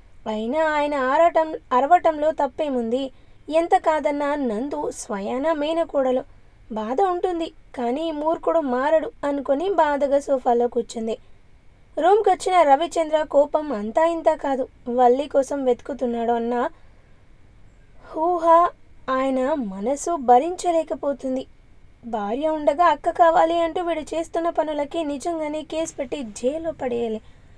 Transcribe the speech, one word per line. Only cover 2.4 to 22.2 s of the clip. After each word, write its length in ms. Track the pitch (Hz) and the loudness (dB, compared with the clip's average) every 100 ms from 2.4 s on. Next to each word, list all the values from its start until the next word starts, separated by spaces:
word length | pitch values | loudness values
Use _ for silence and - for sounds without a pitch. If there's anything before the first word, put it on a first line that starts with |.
| 277 - 302 254 226 247 269 - - - - | -4 -2 -4 -2 -2 -4 -4 -10 -20 -20 -2
ఎంత 260 | 311 339 370 | 0 2 2
కాదన్నా 520 | 349 311 294 285 285 294 | 2 0 0 -2 -2 -2
నందు 440 | 254 208 285 196 220 | -2 -4 -4 -6 -6
స్వయాన 540 | - - 202 208 247 311 | -8 -8 -6 -6 -2 -2
మేనకోడలు, 720 | 311 294 330 320 285 262 254 - - - _ - | 0 -2 -2 -2 0 0 0 -4 -16 -20 _ -12
బాధ 260 | 214 214 269 | -8 -4 0
ఉంటుంది, 460 | 392 359 370 339 330 - - - | 0 0 -2 -4 -6 -10 -16 -6
కానీ 260 | 240 269 330 | -4 -2 -4
ఈ 40 | |
మూర్ఖుడు 480 | 294 302 330 - 330 285 | -2 -2 -2 0 0 0
మారడు 360 | 247 285 320 302 - | -2 2 0 0 -6
అనుకొని 440 | 285 285 254 277 370 | -4 -4 -2 -2 0
బాధగా 460 | 339 302 285 277 277 | 0 2 0 0 0
సోఫాలో 480 | 277 269 254 240 240 | 0 0 2 2 2
కూర్చుంది. 480 | 240 233 240 226 226 - - - - - - - - | -2 -6 -6 -6 -8 -10 -20 -20 -20 -20 -20 -12 0
రూమ్కొచ్చిన 580 | 320 415 427 370 381 359 | 4 4 4 2 2 4
రవిచంద్ర 560 | 294 277 330 339 311 311 | 6 4 2 -2 0 0
కోపం 420 | 311 277 285 311 302 | 2 2 2 0 -2
అంతా 320 | 220 214 262 330 | -4 -2 2 2
ఇంతా 280 | 330 320 311 | 2 0 0
కాదు, 300 | 285 269 254 - - | -2 -2 -4 -8 -4
వల్లి 360 | 240 247 254 294 | 4 4 4 2
కోసం 320 | 277 262 285 254 | 0 0 -2 0
వెతుకుతున్నాడు 680 | 240 - 262 247 233 233 233 | -2 -4 -6 -4 -2 -2 -2
అన్న 160 | 233 240 294 - - - - - - - - - - - - - - 320 | -2 -2 -4 -6 -20 -20 -20 -20 -20 -20 -20 -20 -20 -20 -20 -20 -14 -2
ఊహ 280 | 330 349 330 339 349 - - - - | 0 2 4 6 4 -2 -18 -16 -4
ఆయన 300 | 262 269 262 254 | -2 0 0 0
మనసు 580 | 302 214 190 208 277 - 339 | -2 -4 -4 -4 -2 -2 -2
భరించలేకపోతుంది. 1300 | 240 247 330 359 349 330 320 320 285 285 269 262 - - - - - - 240 | 6 6 6 -2 0 0 0 -4 -4 -4 -4 -6 -8 -18 -20 -20 -20 -20 -10
భార్య 420 | 220 | -6